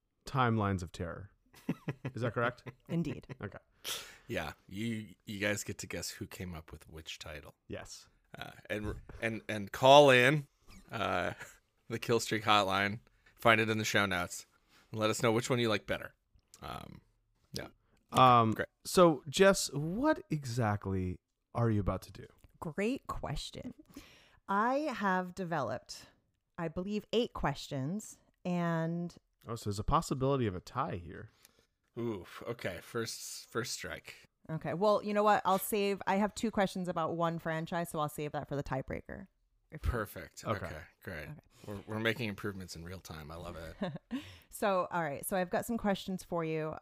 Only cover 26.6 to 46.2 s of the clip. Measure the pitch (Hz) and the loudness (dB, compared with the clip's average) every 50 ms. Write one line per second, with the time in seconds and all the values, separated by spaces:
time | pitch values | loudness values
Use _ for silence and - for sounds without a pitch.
26.6 | 175 165 160 180 185 202 208 208 - - - 214 240 - - - - 156 147 - | -6 -6 -4 -6 -4 -2 -2 -4 -2 0 2 2 2 2 0 -2 -2 -2 -2 -2
27.6 | - - 147 135 131 143 180 214 - - - - _ _ _ _ - 180 175 175 | -6 -8 -6 -4 -2 -2 -4 -4 -6 -10 -16 -20 _ _ _ _ -4 -2 -2 0
28.6 | 170 170 170 165 165 165 170 170 175 170 - - _ _ _ _ - - 113 113 | 0 0 0 0 0 -2 -2 -4 -6 -8 -10 -14 _ _ _ _ -12 -10 -8 -6
29.6 | - 107 101 101 104 - 139 160 170 - 156 131 131 135 143 135 123 104 92 90 | -4 -4 -4 -4 0 2 2 2 2 0 -2 0 2 2 2 2 2 0 -2 -4
30.6 | - - - 123 139 170 - 92 85 82 92 90 - 107 _ _ - - _ _ | -8 -8 -6 -6 -4 -4 -4 -8 -10 -10 -14 -14 -16 -18 _ _ -20 -20 _ _
31.6 | _ _ _ _ _ _ - 120 117 120 110 95 85 - - - - - 120 123 | _ _ _ _ _ _ -10 -6 -4 -4 -4 -6 -8 -12 -14 -12 -8 -8 -8 -6
32.6 | - 107 90 82 - - - 120 113 117 - - - - - - - - - 123 | -6 -8 -8 -8 -10 -8 -6 -6 -4 -4 -6 -10 -10 -12 -12 -14 -12 -8 -4 -4
33.6 | 110 - - - - 87 78 78 - - - - - - _ _ _ - 160 151 | -4 -4 -6 -8 -8 -8 -10 -12 -12 -16 -20 -20 -20 -20 _ _ _ -10 -8 -6
34.6 | - 156 - 170 202 214 208 - - 208 208 208 208 214 208 - - - 190 190 | -4 -4 -2 0 2 2 2 2 0 0 0 2 4 6 4 4 4 2 2 2
35.6 | - - - 208 202 202 202 180 - - 190 196 214 202 - - - 220 - - | 0 0 -2 0 0 0 -2 -2 -2 0 2 2 2 0 0 -2 -4 -2 2 2
36.6 | 196 185 - 190 180 170 180 170 160 160 170 165 170 165 165 165 - 165 160 160 | 0 0 0 -4 -6 -4 -4 -2 -2 -2 0 0 0 0 0 -2 -4 -4 -4 -4
37.6 | 165 160 190 170 170 - - 160 151 147 - - 151 147 - 147 135 - 147 139 | -4 -4 -4 -4 -4 -4 -2 -2 -2 -2 -4 -4 -6 -6 -6 -6 -6 -4 -4 -4
38.6 | 147 - 135 135 135 - - - - - - - 196 - _ _ _ _ _ _ | -4 -2 -4 -4 -4 -4 -8 -10 -10 -10 -14 -14 -14 -16 _ _ _ _ _ _
39.6 | _ _ - 156 - - 123 117 104 - - 95 80 - - - - - 110 98 | _ _ -14 -6 -4 -2 -2 -2 -2 -4 -6 -12 -16 -16 -16 -10 -6 -4 -4 -4
40.6 | - 80 78 78 85 - - _ - - 92 78 - - 151 - - _ _ - | -4 -6 -8 -10 -14 -16 -20 _ -12 -10 -10 -8 -10 -10 -12 -14 -16 _ _ -18
41.6 | - - 104 98 - - 107 110 113 113 110 - 120 107 98 - - 104 95 95 | -12 -12 -10 -10 -8 -6 -4 -2 0 0 0 0 -2 -4 -4 -4 -6 -6 -6 -8
42.6 | 92 85 - 82 80 85 92 92 - - 92 78 76 73 82 85 87 87 87 80 | -10 -12 -12 -12 -12 -12 -12 -12 -14 -14 -14 -12 -12 -12 -12 -10 -10 -10 -10 -10
43.6 | 82 80 - - 208 180 139 180 _ - 226 277 294 - - - - _ - - | -10 -12 -8 -6 -6 -6 -6 -8 _ -10 -10 -10 -10 -10 -18 -20 -20 _ -8 -2
44.6 | - 208 190 185 175 - - 175 165 151 143 - - - 208 185 180 175 - - | 0 2 2 2 0 0 -2 -2 -2 -2 -4 -6 -6 -2 0 0 0 0 0 -2
45.6 | 170 - 233 226 - 208 190 - - - 185 180 | -2 -2 -4 -2 0 0 0 0 -2 -6 -6 -8